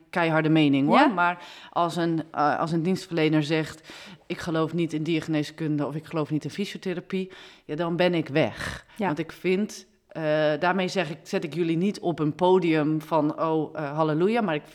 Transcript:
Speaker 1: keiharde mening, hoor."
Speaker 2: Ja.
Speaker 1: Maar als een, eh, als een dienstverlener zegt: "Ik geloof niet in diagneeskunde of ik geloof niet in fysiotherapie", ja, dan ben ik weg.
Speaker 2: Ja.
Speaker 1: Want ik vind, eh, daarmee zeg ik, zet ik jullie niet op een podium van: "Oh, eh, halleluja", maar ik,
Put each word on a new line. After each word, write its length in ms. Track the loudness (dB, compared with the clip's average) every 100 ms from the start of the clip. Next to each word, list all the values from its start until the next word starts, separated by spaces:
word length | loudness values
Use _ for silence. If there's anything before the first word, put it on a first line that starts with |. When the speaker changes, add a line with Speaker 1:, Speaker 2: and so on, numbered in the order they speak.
| _
Speaker 1:
keiharde 400 | -2 2 2 4
mening, 380 | 4 6 4 4
hoor." 100 | 6
Speaker 2:
Ja. 100 | 4
Speaker 1:
Maar 360 | 4 0 -2 -10 -20 -6
als 240 | -2 -2 0
een, 280 | -2 -2 -4
eh, 280 | 0 0 2
als 120 | 0
een 120 | 0
dienstverlener 600 | 0 -2 -2 0 2 2
zegt: 460 | 2 0 -2 -8 -18 -20 -20 -14 -10
"Ik 120 | -8
geloof 340 | -2 0 0
niet 200 | 0 -2
in 100 | -2
diagneeskunde 840 | 0 -2 0 -2 -2 -4 -2 -2 -2
of 80 | -6
ik 100 | -6
geloof 240 | -4 -2
niet 140 | -2
in 60 | -4
fysiotherapie", 840 | -6 -6 -6 -6 -6 -4 -4 -4 -10 -20 -18 -10
ja, 100 | -4
dan 200 | -2 2
ben 180 | 2
ik 140 | 2 0
weg. 580 | 2 0 -2 -8 -10 -12 -4
Speaker 2:
Ja. 100 | -2
Speaker 1:
Want 140 | -2
ik 120 | -6
vind, 540 | -4 0 0 -2 -6 -20 _ _
eh, 160 | -6 0 2 2 2
daarmee 280 | 0 0 0
zeg 220 | -2 -4
ik, 80 | -6
zet 200 | -6 -4
ik 100 | -4
jullie 240 | -2 0 0
niet 220 | 0 -2
op 200 | -4 -2
een 160 | -2 2
podium 680 | 4 4 4 2 2 -2
van: 380 | 0 0 0 0
"Oh, 360 | 0 0 -2 -6
eh, 180 | -6 -2
halleluja", 460 | 0 2 2 0
maar 140 | 0 -4
ik, 80 | -6